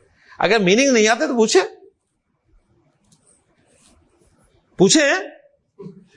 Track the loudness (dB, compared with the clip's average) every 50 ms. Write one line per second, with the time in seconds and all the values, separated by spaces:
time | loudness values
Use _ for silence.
0 | _ _ _ _ _ _ -8 -4 -2 -2 0 0 0 2 2 2 2 2 2 2
1 | 2 0 0 -2 -4 -4 -2 -2 0 0 2 0 0 -2 -6 -16 -20 -20 _ _
2 | _ _ _ _ _ _ _ _ _ _ _ _ _ _ _ _ _ _ _ _
3 | _ _ _ _ _ _ _ _ _ _ _ _ _ _ _ _ _ _ _ _
4 | _ _ _ _ _ _ _ _ _ _ _ _ _ _ _ 0 2 2 2 2
5 | 2 0 -2 -4 -6 -10 -16 -20 _ _ _ _ _ _ _ -20 -20 -20 -20 -20
6 | -20 _ _